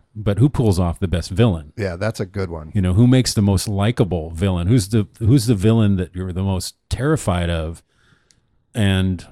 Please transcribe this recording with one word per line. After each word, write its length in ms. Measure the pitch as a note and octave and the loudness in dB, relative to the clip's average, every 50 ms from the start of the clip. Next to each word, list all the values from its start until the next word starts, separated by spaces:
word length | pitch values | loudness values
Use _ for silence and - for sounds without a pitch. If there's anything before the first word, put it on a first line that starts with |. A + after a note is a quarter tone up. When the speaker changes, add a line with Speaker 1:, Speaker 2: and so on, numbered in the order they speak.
| _ _ - | _ _ -14
Speaker 1:
but 240 | G#2+ G2+ G#2 G2+ G2+ | -8 -4 -2 0 2
who 120 | B2 D3+ | 2 2
pulls 280 | - - B2+ G#2+ F#2 E2+ | 2 2 2 2 2 2
off 220 | F2+ F2 E2 - | 2 0 0 -2
the 80 | G2+ E2+ | -4 -4
best 220 | D#2+ F2 D#2+ - | -2 -4 -4 -4
villain? 420 | F#2+ F2 A#2 A#2 F#2 D#2+ D2+ D2+ - | 0 2 2 2 2 0 -6 -10 -10
Speaker 2:
Yeah, 200 | - G2+ F#2+ F2 | -8 -6 -6 -6
that's 240 | F2 G2+ A2 A2+ - | -4 -4 -4 -4 -6
a 60 | G#2+ | -8
good 240 | F2+ F#2+ G2+ F#2+ F2 | -8 -6 -8 -6 -6
one. 200 | E2 D#2+ D#2 D#2+ - | -8 -10 -10 -6 -2
Speaker 1:
You 80 | G#2+ F#2 | 0 0
know, 100 | F2+ F2+ | 2 4
who 140 | G2 A#2+ | 4 6
makes 260 | B2 B2+ C3 A#2+ - - | 6 6 4 2 2 0
the 80 | A#2 G2+ | 0 2
most 240 | G2+ G2 F#2 - | 2 2 2 0
likable 640 | - G2+ G2 G2+ A2 A#2+ - A#2+ F2 F2+ E2+ D#2 E2 | -2 -2 -2 0 0 0 0 0 0 0 -4 -6 -6
villain? 360 | E2+ D#2+ F#2+ G2 F#2 F2 F2 F#2 | -6 -4 -2 -2 0 0 0 2
Who's 200 | B2 B2+ G2 G2 | 2 2 2 2
the, 180 | A#2 A2 G2+ - _ - | 0 0 0 -2 _ -4
who's 260 | A#2 G2+ C3 C#3+ G#2 | 0 2 2 4 4
the 80 | A#2+ A#2+ | 2 0
villain 420 | F#2+ F#2 A2 A2+ A2+ G#2+ G2+ G2 | 2 2 2 4 4 4 4 2
that 180 | F#2 F2+ - - | 0 -2 -4 -8
you're 180 | F#2 F#2 F#2 F2 | -10 -8 -6 -4
the 100 | F2+ F#2+ | -4 -2
most 320 | G2 F#2+ F2+ - - - _ _ - | -2 -2 -4 -4 -8 -14 _ _ -10
terrified 580 | - - B2+ D3 D#3 C#3 - - F2+ F2 F2 E2+ | -6 -4 -2 0 -2 -2 0 -2 -2 0 0 -2
of? 340 | E2+ E2 D#2+ D#2+ E2+ - _ _ _ _ _ _ _ _ _ _ _ _ _ _ _ _ _ _ - | -2 -2 -4 -6 -8 -12 _ _ _ _ _ _ _ _ _ _ _ _ _ _ _ _ _ _ -4
And 520 | A2+ G2+ G2 F#2+ F#2+ F#2 F#2+ F#2 E2+ - - | -2 0 2 2 2 0 0 -2 -4 -8 -14